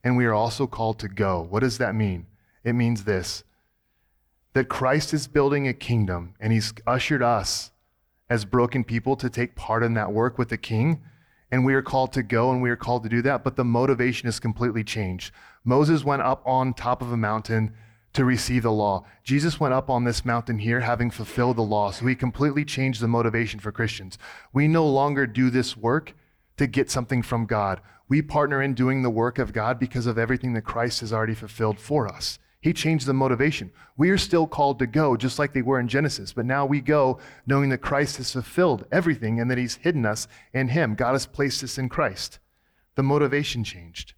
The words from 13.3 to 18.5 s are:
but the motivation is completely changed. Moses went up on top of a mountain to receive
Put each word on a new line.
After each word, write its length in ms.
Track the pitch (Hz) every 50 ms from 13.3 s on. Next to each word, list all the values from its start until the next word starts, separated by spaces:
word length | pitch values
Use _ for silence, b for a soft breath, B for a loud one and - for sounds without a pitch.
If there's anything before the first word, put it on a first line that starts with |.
| 139 120 -
but 140 | 135 -
the 80 | - 123
motivation 640 | 120 117 120 131 131 135 117 123 127 123 - - 120
is 100 | 107 -
completely 460 | - 113 107 - 123 120 107 113 107
changed. 480 | - - 110 101 92 90 90 - - B B B B B B B
Moses 400 | 117 123 139 151 151 165 151 127
went 160 | 143 139 139
up 200 | - 131 131 - _
on 280 | 127 131 131 131 131 123
top 280 | - - 123 127 -
of 100 | 127 120
a 60 | 120
mountain 560 | 117 107 104 107 110 107 - 113 110 110 110 b b b b b b b b -
to 100 | - 131
receive 400 | 123 127 113 - -